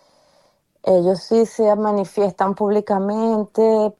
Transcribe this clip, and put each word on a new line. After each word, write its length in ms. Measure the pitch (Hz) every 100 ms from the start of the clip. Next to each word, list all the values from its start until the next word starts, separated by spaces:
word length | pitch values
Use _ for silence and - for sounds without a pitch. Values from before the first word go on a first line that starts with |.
| _ _ _ _ _ _ _ _
ellos 380 | - 185 175 185
sí 240 | - 226 220
se 300 | - 214 208
manifiestan 800 | 214 208 180 - 202 - 190 196
públicamente, 1400 | 208 208 208 196 196 214 226 220 202 - 220 220 214